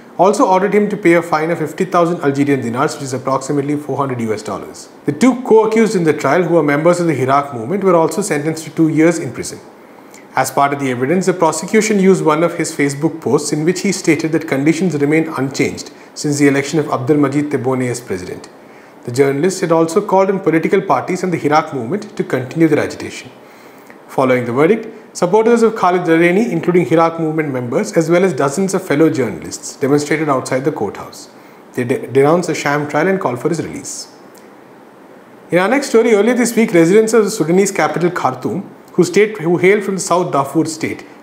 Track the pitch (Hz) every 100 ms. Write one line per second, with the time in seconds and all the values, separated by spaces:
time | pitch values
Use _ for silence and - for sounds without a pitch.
0 | - - 180 208 247 185 196 202 208 190
1 | 165 170 165 156 160 165 151 - 185 180
2 | 170 175 147 135 143 139 117 117 151 -
3 | 139 127 131 135 - 147 139 147 147 135
4 | 135 123 113 104 - 92 - - - -
5 | - 143 254 247 - 220 214 220 220 202
6 | 160 147 135 160 170 170 147 147 165 175
7 | 170 135 127 139 139 123 110 196 190 170
8 | 160 - 190 147 151 156 - - 160 147
9 | 160 165 135 - - - - - - -
10 | - - - - 131 - 139 139 139 123
11 | 131 180 180 180 160 160 185 220 214 208
12 | 190 180 156 151 165 165 156 - 143 143
13 | 160 156 113 143 156 151 156 180 202 185
14 | - 151 156 156 - 135 143 170 185 147
15 | 143 160 160 - 139 135 120 92 - -
16 | - - 156 135 143 139 139 160 147 131
17 | 127 147 139 139 147 135 120 127 127 120
18 | - 95 90 - - - - - - -
19 | - 120 139 139 175 185 175 165 165 214
20 | 202 190 196 190 170 160 170 196 185 131
21 | - 180 185 165 143 151 156 135 113 196
22 | - - 190 131 123 160 160 143 101 -
23 | - - - - - - - - - -
24 | - - 131 127 117 120 160 226 - -
25 | - - 175 214 226 233 226 220 180 180
26 | 165 165 170 180 233 170 147 175 151 160
27 | 165 165 160 156 151 127 120 143 208 -
28 | 156 175 190 135 139 143 190 190 - 143
29 | 160 131 113 87 - - - - 131 147
30 | 147 156 156 131 123 131 147 147 101 -
31 | - - - - - - - - 120 143
32 | - 127 139 175 170 147 147 147 147 151
33 | 185 190 139 123 156 165 - - - -
34 | - - - - - - - - - -
35 | - - - - - 170 190 269 277 226
36 | 233 202 220 247 247 220 226 170 165 202
37 | 220 233 202 - 156 180 196 - 151 160
38 | 170 175 135 123 113 147 - - - -
39 | 175 196 214 214 160 165 180 214 202 190
40 | - 175 170 139 135 160 151 - 110 104
41 | - -